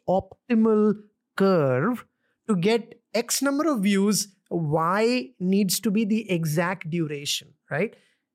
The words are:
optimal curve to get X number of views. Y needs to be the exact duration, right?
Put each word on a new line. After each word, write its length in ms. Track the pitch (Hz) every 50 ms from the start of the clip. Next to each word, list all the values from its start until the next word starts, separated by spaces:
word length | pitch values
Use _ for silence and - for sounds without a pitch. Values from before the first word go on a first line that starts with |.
| - -
optimal 840 | 180 196 190 - - - _ - 240 220 220 226 220 214 208 214 202 208 - - _ _ _ _ _
curve 680 | - 196 196 190 170 147 135 127 127 151 233 247 220 - - _ _ _ _ _ _ _ -
to 80 | 214
get 440 | 175 165 208 233 233 233 - - - _ _ -
X 280 | 214 240 - - -
number 280 | 269 277 277 277 311 330
of 120 | 285 220
views. 480 | 190 208 202 196 196 208 208 - - - - _ _ _
Y 800 | - 170 160 147 147 160 160 170 185 208 226 233 247 247 254 - - _
needs 400 | 185 180 190 196 208 190 - -
to 120 | - 226
be 140 | 190 220 226
the 240 | 196 220 220 226 208
exact 600 | 185 165 165 156 147 175 170 175 196 180 - 160
duration, 640 | 160 170 165 147 151 143 143 139 - - - - _ _ _ _
right? 260 | 143 147 196 233 - - _ _ _ _ _ _ _